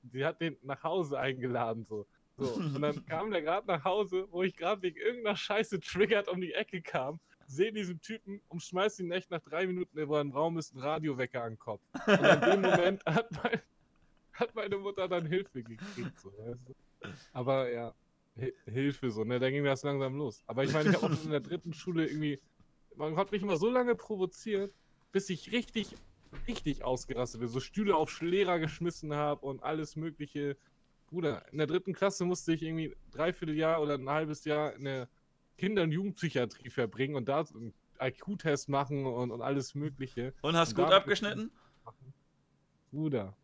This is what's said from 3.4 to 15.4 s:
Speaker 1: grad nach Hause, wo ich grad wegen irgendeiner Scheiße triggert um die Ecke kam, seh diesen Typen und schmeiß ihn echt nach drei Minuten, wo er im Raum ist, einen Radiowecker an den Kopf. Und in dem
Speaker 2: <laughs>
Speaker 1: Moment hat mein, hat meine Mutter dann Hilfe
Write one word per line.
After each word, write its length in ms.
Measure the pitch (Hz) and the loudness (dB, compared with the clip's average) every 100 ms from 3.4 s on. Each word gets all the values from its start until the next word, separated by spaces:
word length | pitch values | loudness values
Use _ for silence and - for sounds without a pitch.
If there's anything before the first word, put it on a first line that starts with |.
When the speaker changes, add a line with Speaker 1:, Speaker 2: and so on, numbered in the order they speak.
Speaker 1:
grad 240 | 156 185 208 | 0 0 0
nach 180 | 170 | 0
Hause, 420 | 190 196 202 185 196 | 2 2 2 -2 -2
wo 120 | 175 | 0
ich 140 | 185 - | 0 0
grad 260 | 165 208 | -2 0
wegen 140 | 180 156 | -2 -2
irgendeiner 400 | 220 247 220 208 | -2 0 -2 -2
Scheiße 440 | - 208 220 190 | 0 0 0 -2
triggert 480 | - 180 196 208 202 | -4 2 4 4 2
um 120 | 180 | -2
die 120 | 180 | -2
Ecke 300 | - 220 185 | -2 -4 -6
kam, 380 | - 156 131 165 _ _ - | -4 -2 -2 -6 _ _ -12
seh 240 | 139 214 | 0 0
diesen 300 | 214 180 170 | 0 -6 -6
Typen 400 | - 220 - 202 _ | -10 -12 -10 -14 _
und 140 | 175 | -12
schmeiß 360 | - 180 208 208 | -4 0 0 0
ihn 120 | 175 | -4
echt 180 | 180 - | -4 -4
nach 100 | 170 | -8
drei 260 | - 156 185 | -4 -2 0
Minuten, 420 | 180 180 151 147 | -2 -4 -4 0
wo 60 | |
er 60 | 151 | 2
im 100 | 143 | 2
Raum 240 | 131 165 170 | 0 0 0
ist, 140 | 147 | -6
einen 100 | 131 | -6
Radiowecker 600 | 135 156 156 127 123 127 | -2 0 0 0 -2 -2
an 100 | 117 | -6
den 40 | 113 | -6
Kopf. 240 | - 107 _ - - | -8 -8 _ -4 4
Und 180 | 196 | 6
in 160 | 196 160 | 8 8
dem 220 | 233 196 | 8 6
Speaker 2:
<laughs> 0 | |
Speaker 1:
Moment 420 | 185 180 175 196 | 6 6 4 2
hat 260 | - 160 - 156 | 0 0 0 -4
mein, 180 | - - - _ _ _ _ _ _ | -2 -2 -6 _ _ _ _ _ _
hat 220 | - 240 | -4 -4
meine 240 | 226 214 196 | -2 -4 -4
Mutter 300 | 196 196 185 | -4 -4 -2
dann 180 | 180 160 | 0 0
Hilfe 360 | 185 | -2